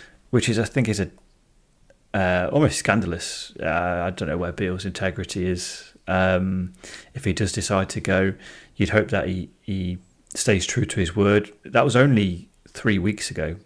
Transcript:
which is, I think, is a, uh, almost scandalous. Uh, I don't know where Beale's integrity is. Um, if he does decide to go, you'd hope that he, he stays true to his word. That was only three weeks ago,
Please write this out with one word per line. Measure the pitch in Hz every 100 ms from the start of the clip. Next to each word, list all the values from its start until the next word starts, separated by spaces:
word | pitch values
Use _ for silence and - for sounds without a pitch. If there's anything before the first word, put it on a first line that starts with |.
| - _ _
which | 120 120
is, | 110
I | 107
think, | 139 110
is | 101
a, | 90 - _ _ _ _ _ _ _ _ _
uh, | 101 92 90 90
almost | 147 147 -
scandalous. | - 107 90 85 - - - -
Uh, | 80 82 90 87 90
I |
don't | 90 80
know | 87
where | 87
Beale's | - 92 90 95
integrity | - 95 90 90 101 90
is. | 90 - - - - -
Um, | 92 92 90 92 92 90 - - - - -
if | 101
he |
does | 85 98
decide | - - 98 95
to | 107
go, | - 92 95 98 - - - -
you'd | 104
hope | 107 104
that | 101 -
he, | 92 - _
he | - 95 90 90 - _ - -
stays | - 98 -
true | - 107
to | 107
his | 85 101
word. | 101 104 104 - -
That | 120
was | 131 120
only | 143 113 95 87 - _ -
three | - 123 98
weeks | 95 104 -
ago, | 85 78 92